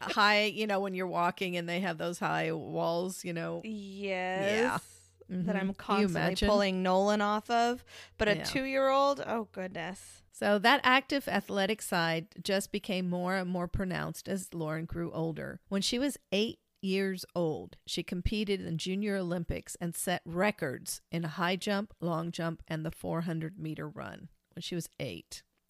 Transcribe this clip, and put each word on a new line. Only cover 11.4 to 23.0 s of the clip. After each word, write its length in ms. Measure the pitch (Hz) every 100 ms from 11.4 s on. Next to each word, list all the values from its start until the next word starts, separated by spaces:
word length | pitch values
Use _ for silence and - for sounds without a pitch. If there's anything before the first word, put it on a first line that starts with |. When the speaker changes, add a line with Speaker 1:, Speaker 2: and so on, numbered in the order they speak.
| - 196 196 220
Speaker 1:
side 460 | - 180 165 165 165 -
just 280 | 175 196 -
became 380 | 202 - 185 180
more 260 | 180 180 190
and 120 | 180
more 180 | 180 175
pronounced 640 | - 190 160 156 160 -
as 240 | 196 185
Lauren 320 | 170 151 156 165
grew 260 | 170 170
older. 480 | - 160 151 - - -
When 120 | 196
she 160 | 196 240
was 200 | 277 - -
eight 280 | 196 226 - _ _
years 440 | 190 190 196 185 -
old, 440 | 180 165 117 - - -
she 160 | -
competed 580 | 170 180 - 214 208 190
in 160 | 185 160
Junior 380 | 180 190 214 196
Olympics 600 | 180 180 170 135 - -
and 140 | 175 -
set 260 | - 175 -
records 760 | 170 208 - 147 123 - - _
in 120 | 165
high 320 | 165 156 175 190
jump, 380 | 208 202 220 -
long 320 | 170 160 170
jump, 300 | 175 165 165 -
and 180 | 160 160
the 60 |
four 300 | -